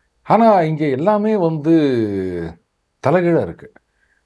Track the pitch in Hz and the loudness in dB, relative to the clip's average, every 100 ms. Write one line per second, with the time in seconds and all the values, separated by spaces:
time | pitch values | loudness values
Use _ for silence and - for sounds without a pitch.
0 | _ _ - 196 226 196 160 156 151 127 | _ _ -2 2 4 4 0 -2 -2 -2
1 | 175 208 214 214 165 160 143 165 147 123 | 0 0 0 0 -2 -2 2 2 2 0
2 | 107 98 92 87 82 82 _ _ _ _ | -2 -4 -6 -6 -10 -12 _ _ _ _
3 | 127 175 170 165 92 80 - _ _ _ | 0 0 2 0 -2 -10 -20 _ _ _
4 | _ _ | _ _